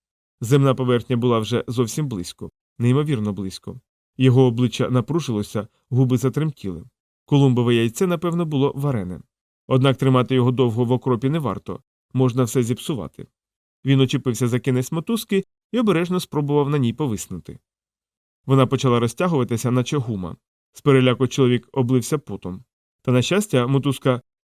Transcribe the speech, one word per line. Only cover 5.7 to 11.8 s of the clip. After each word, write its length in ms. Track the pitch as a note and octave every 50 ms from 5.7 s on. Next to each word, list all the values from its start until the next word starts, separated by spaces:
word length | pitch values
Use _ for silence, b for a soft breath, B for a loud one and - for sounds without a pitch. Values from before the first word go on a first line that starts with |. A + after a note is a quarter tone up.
| _ _ _ -
губи 260 | B2+ B2 C3+ B2 B2+
затремтіли. 680 | A#2 C3 C3 - C#3+ D#3 D#3 - - - F#2+ E2+ E2 - - _ _ _ _ _ _ _
Колумбове 500 | - D3 C#3 C#3 C3 A#2+ B2 A#2+ A#2+ A#2+
яйце, 320 | A#2 A#2 A2+ A2+ - G3
напевно, 400 | F3+ F3 D#3 F3+ F3 E3 E3+ E3+
було 260 | D#3 D3 C3 C#3 C#3+ -
варене. 440 | C#3 C#3+ D3 C3 G#2+ F2+ F2+ F2 - - _ _ _ _ _ _ _ _
Однак 300 | - C3 B2+ C3 C#3 B2+
тримати 380 | - C3+ C3 B2+ B2+ A#2+ - C3+
його 180 | B2+ A#2+ B2+
довго 320 | B2+ A#2+ B2+ A#2+ G#2+ A#2+ B2
в 80 | A#2
окропі 360 | B2+ A#2+ - C3 B2 G#2+ B2+ C3+
не 100 | D3+ E3
варто, 420 | C#3+ A2 F#2 G2+ - - F2+ -